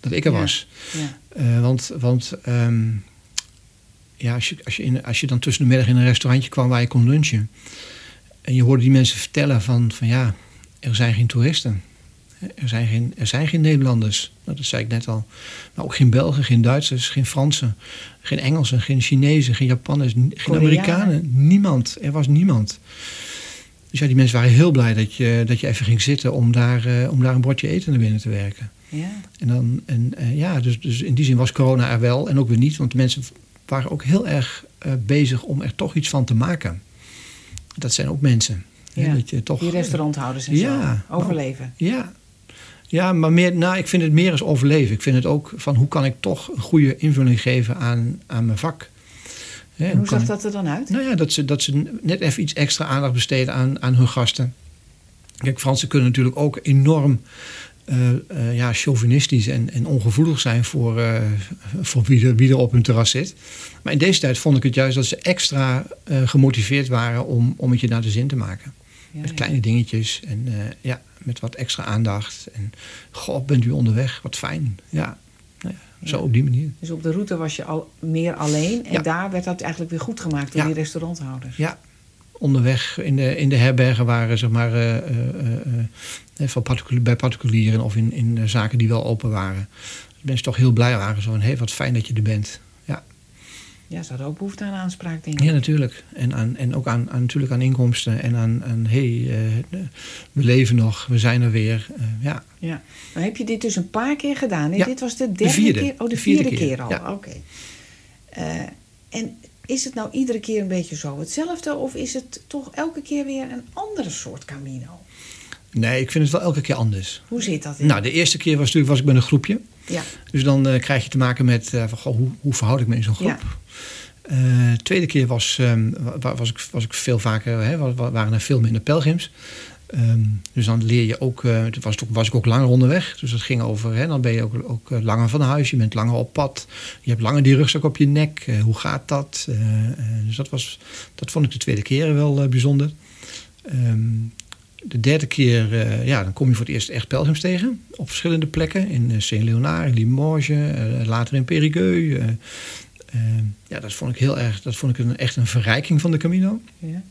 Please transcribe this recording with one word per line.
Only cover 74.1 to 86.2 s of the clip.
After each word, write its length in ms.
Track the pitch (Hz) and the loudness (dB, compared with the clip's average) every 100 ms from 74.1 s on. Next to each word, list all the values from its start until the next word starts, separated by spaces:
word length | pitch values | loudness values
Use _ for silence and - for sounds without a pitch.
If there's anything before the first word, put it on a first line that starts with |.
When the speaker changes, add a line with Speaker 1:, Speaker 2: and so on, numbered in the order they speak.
| - | -4
Speaker 1:
Wat 140 | 123 - | -10 -8
fijn." 420 | 131 156 139 95 - | -8 -4 -6 -6 -6
Ja. 300 | 156 - - _ _ - _ | -6 -6 -8 _ _ -20 _
Nou 120 | 180 - - - | -12 -12 -18 -16
ja, 60 | 165 | -6
zo 80 | 151 | -4
Speaker 2:
Ja. 60 | |
Speaker 1:
op 100 | 143 | 0
die 120 | 117 | 2
manier. 260 | 143 123 156 - | 2 0 -2 -8
Speaker 2:
Dus 120 | 165 | -10
op 120 | 160 | -6
de 80 | 160 | -4
route 260 | 165 202 175 | -2 -4 -4
was 200 | 156 156 | -6 -8
je 80 | |
al 280 | - 156 - - | -6 -8 -8 -10
meer 360 | 165 160 170 | -4 -2 -2
alleen 500 | - 151 151 165 240 240 | -2 -2 0 0 -4 -4
en 60 | |
Speaker 1:
Ja. 80 | 180 | -4
Speaker 2:
daar 280 | 156 165 196 | -2 -4 -4
werd 140 | 185 | -6
dat 160 | 180 180 | -6 -6
eigenlijk 300 | 147 165 170 | -8 -8 -8
weer 100 | 170 | -8
goed 200 | 127 226 | -8 -8
gemaakt 320 | 170 147 139 | -4 -4 -4
door 80 | 160 | -2
Speaker 1:
Ja. 60 | 151 | -2
Speaker 2:
die 80 | |
restauranthouders? 800 | 156 151 165 165 170 135 131 127 123 | -2 -4 -6 -8 -10 -10 -10 -12 -4
Speaker 1:
Ja. 220 | 151 - - _ - _ - | -4 -6 -20 _ -20 _ -20
Onderweg 640 | - 156 135 120 131 - - | -4 2 4 4 0 -4 -6
in 160 | 180 135 | -2 0
de, 200 | 131 156 | 0 0
in 120 | 139 | 2
de 80 | 135 | 4
herbergen 500 | 123 127 127 120 120 | 4 4 2 2 2
waren, 320 | 117 113 117 | 2 0 0
zeg 120 | 117 | 2
maar, 220 | 113 117 | 2 2
eh, 240 | 117 117 113 | 0 0 -2
eh, 80 | - | -2
eh, 500 | 120 123 - 123 117 123 120 113 - - - | -2 -2 -4 -4 -4 -2 -4 -4 -8 -16 -16